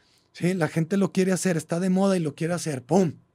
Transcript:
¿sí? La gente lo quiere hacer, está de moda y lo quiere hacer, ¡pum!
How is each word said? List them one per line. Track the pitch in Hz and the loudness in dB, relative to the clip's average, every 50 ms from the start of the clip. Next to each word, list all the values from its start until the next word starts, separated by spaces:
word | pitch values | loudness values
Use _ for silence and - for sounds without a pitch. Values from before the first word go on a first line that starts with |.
| _ _ _ _ _ _ _ | _ _ _ _ _ _ _
¿sí? | - - 175 185 | -4 -2 -2 0
La | 190 156 147 | 0 -2 -2
gente | - 165 160 156 202 196 | 0 -2 -2 0 0 0
lo | 196 170 - | 0 0 2
quiere | 190 185 185 | 0 0 2
hacer, | 185 170 - 190 175 | 0 0 0 -2 -2
está | 160 147 - 170 170 | -2 -4 -4 -4 -2
de | 185 190 | 0 0
moda | 185 185 196 196 190 185 | 2 2 2 2 2 0
y | |
lo | 165 147 139 | -2 -4 -4
quiere | - 160 160 180 | -4 -4 -4 -4
hacer, | 165 - 160 143 123 120 | -4 -4 -6 -6 -6 -2
¡pum! | - 156 196 190 156 123 - _ _ | 2 4 4 4 4 0 -6 _ _